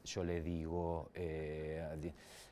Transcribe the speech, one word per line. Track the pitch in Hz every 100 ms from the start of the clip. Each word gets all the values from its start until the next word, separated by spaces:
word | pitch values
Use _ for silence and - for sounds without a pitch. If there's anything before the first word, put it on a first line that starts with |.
yo | - 98
le | 87 85
digo, | 82 85 80 87 85 82 -
eh, | - 85 78 78 78 78 80 113 156
di-, | 165 - - - -